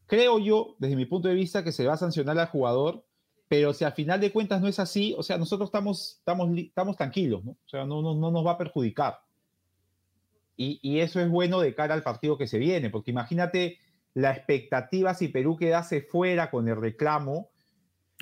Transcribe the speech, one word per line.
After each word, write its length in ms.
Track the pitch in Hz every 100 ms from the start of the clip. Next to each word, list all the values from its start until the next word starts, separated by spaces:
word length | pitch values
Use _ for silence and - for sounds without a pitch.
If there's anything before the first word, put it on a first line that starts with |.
| -
creo 320 | 214 247 226
yo, 360 | 208 214 226 -
desde 180 | 135 135
mi 80 |
punto 240 | 123 180 185
de 60 |
vista, 280 | 185 180 202
que 100 | 170
se 140 | - 127
va 80 |
a 40 | 156
sancionar 400 | 175 160 139 156
al 80 | 165
jugador, 560 | 160 123 123 147 226 _ _ _ _ -
pero 240 | 147 147
si 100 | 139
al 80 | 156
final 280 | - 151 190
de 120 | 202
cuentas 280 | 214 208 196
no 80 | 196
es 100 | 196
así, 360 | 180 202 208 -
o 40 |
sea, 140 | - 185
nosotros 320 | 160 202 202
estamos, 480 | 214 202 185 - -
estamos 320 | - 185 175
li-, 180 | 175 175
estamos 280 | - 190 190
tranquilos, 480 | 139 196 170 101
¿no? 80 | 110
O 160 | - _
sea, 160 | 135
no, 160 | 139 151
no, 120 | 160
no 160 | 151 160
nos 140 | 170
va 80 | 165
a 60 | 170
perjudicar. 600 | 160 156 117 107 135 - _ _ _ _ _ _ _ _ _ _ _ _ _ -
Y, 240 | 131 147
y 180 | 135 147
eso 200 | 165 180
es 80 | 175
bueno 320 | 170 180 185
de 140 | 156
cara 200 | 117 151
al 80 | 156
partido 360 | 135 110 151 139
que 80 | 127
se 100 | 110
viene, 300 | 143 180 120
porque 200 | 107 113
imagínate 680 | 123 117 170 175 180 175 175 _ _ _
la 160 | - 135
expectativa 800 | 135 - 139 - 131 127 185 185
si 140 | 180 160
Perú 280 | 131 135 165
quedase 440 | 170 165 170 151
fuera 480 | - 175 185 175 160
con 180 | 123 113
el 80 | 110
reclamo, 720 | 110 110 151 151 139 151 - _ _ _ _ _ _ -